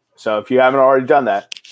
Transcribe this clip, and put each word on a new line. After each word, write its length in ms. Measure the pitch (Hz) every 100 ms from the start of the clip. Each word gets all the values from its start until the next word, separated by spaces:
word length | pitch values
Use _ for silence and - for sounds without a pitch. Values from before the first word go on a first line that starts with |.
| _ _
So 240 | 113 107
if 100 | 101
you 120 | 127
haven't 180 | 131 135
already 260 | 131 135 127
done 200 | 147 120
that, 280 | 101 - - -